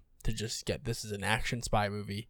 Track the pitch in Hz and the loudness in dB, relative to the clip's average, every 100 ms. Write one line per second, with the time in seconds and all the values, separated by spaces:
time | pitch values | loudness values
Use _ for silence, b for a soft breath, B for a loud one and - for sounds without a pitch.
0 | - - - 113 110 - - 92 - 120 | -14 -4 0 0 -2 -4 -2 -2 -2 -4
1 | 110 104 98 110 - 120 - 110 104 104 | -4 -2 2 2 2 -2 2 2 4 0
2 | 101 101 113 | -4 -4 -6